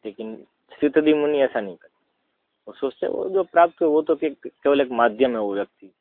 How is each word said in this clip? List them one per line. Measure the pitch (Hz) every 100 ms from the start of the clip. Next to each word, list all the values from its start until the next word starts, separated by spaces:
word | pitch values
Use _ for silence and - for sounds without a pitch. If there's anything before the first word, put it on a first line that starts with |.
| 110
लेकिन | 98 110 110 - _ _
स्थितधि | - 147 135 151
मुनि | 151 147 147
ऐसा | 131 120
नहीं | 101 85
करते। | _ _ _ _ _ _ _ _ -
वो |
सोचते | - 135 - 180
हैं, |
वो | - 190
जो | 190
प्राप्त | 175 170 170 _
हुए | 165
वो | 151
तो | 156 156
के-, | 156 139 -
केवल | _ 143 143
एक | 131
माध्यम | 120 117 107 131
है, | 117
वो | 104
व्यक्ति | 98 104 _ 95 _